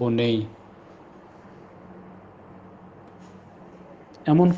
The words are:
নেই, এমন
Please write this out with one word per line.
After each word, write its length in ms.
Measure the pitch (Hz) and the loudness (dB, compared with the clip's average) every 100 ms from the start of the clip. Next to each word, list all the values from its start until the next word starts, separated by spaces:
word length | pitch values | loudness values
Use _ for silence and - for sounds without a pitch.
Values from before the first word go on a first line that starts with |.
| 123 117 | -2 0
নেই, 180 | 120 113 107 - - - - - - - - - - - - - - - - - - - - - - - - - - - - - - - - - - - - - - | 2 0 -4 -10 -20 -20 -20 -20 -20 -20 -20 -20 -20 -20 -20 -20 -20 -20 -20 -20 -20 -20 -20 -20 -20 -20 -20 -20 -20 -20 -20 -20 -20 -20 -20 -20 -20 -20 -20 -8 2
এমন 160 | 156 180 | 4 4